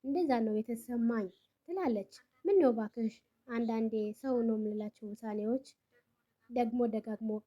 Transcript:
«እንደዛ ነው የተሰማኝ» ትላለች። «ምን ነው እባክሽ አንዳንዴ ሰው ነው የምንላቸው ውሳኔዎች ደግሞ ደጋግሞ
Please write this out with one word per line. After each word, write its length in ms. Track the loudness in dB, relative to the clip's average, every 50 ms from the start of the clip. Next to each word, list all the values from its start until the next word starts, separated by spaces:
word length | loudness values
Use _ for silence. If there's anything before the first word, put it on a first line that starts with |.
| -4
«እንደዛ 260 | -2 0 0 2 2 2 2
ነው 140 | 2 0 0
የተሰማኝ» 720 | -2 -2 -4 -6 -8 -6 -6 -2 0 2 2 2 0 -2 -4 -8 _ _ _ _ _ _ -8
ትላለች። 440 | -4 -2 0 0 0 -2 -4 -8 -14 -20 _ _ _ _ _
«ምን 120 | 4 6
ነው 120 | 8 8 6
እባክሽ 440 | 4 2 -4 -6 _ -4 -4 -4 -4 -6 _ _ _ _ _
አንዳንዴ 460 | -6 -4 -2 0 0 0 0 0 0 0 -2 -2 -4 -6
ሰው 200 | -6 -4 -2 0 2
ነው 140 | 2 2 0
የምንላቸው 500 | 0 -2 -2 -4 -4 -6 -6 _ _ -14
ውሳኔዎች 580 | -14 -12 -10 -8 -6 -4 -2 -2 0 -2 -2 -4 -8 -20 _ _ _ _ _ _ _ _ _ _ _ _ _ _ _
ደግሞ 300 | 0 0 0 0 2 0 0
ደጋግሞ 420 | 0 0 -2 -4 -6 -8 -6 -4 -4 -4 -4 -8